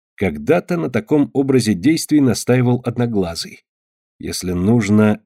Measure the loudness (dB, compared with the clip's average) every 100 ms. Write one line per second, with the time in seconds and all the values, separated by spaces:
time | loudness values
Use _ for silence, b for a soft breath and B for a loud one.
0 | _ -6 -6 -4 0 -2 0 -6 -2 -4
1 | 0 0 0 -2 0 2 2 0 0 0
2 | 0 2 2 0 0 0 2 0 -4 -4
3 | -2 -2 -4 -6 -12 -16 _ _ _ _
4 | _ _ -10 -8 -4 -2 2 2 4 4
5 | 4 0